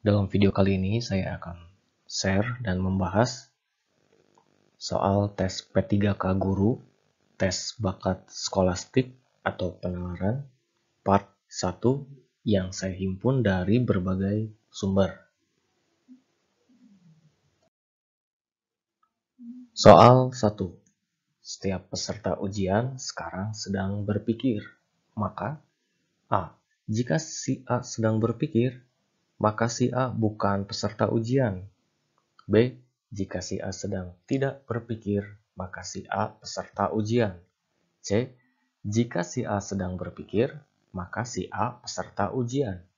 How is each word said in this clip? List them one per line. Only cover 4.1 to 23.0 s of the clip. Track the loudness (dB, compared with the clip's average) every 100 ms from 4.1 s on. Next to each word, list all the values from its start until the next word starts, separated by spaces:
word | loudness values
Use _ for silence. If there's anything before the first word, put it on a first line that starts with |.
| _ _ _ _ _ _
soal | _ -4 0 2 2 0 0
tes | -4 -4 -2
P | -2 2
tiga | 2 2 0
K | 0
guru, | 0 0 2 2 2 -8 _ _ _ _ _
tes | -2 -2 -8 -4
bakat | -4 -2 -2 -2 -8
skolastik | -12 -2 2 2 0 -2 -2 -2 -10 _ _ -6
atau | -4 -8 -6
penalaran | -6 -6 -8 -2 -2 -2 -8 _ _ _ _ _ 4
part | 4 2 _ _
satu | -6 -4 0 0 0 -6 -20 _ _
yang | 0 0 0
saya | -6 -6 -4
himpun | -4 -2 0 2 2
dari | 2 2 2
berbagai | 4 0 0 0 0 -2 -4 -10 _
sumber. | -6 0 2 2 -2 _ _ _ _ _ _ _ _ _ -20 _ _ _ _ _ _ _ _ -20 _ _ _ _ _ _ _ _ _ _ _ _ _ _ _ _ _ _ _ _ _ _ _ -18 -16 -14 6
Soal | 10 12 12 10 4
satu. | 0 -2 0 -8 -8 _ _ _ _ _ _
Setiap | -18 -6 -4 -6 -8
peserta | -10 -8 -6 -4 -4
ujian | -4 -4 0 0 0
sekarang | -6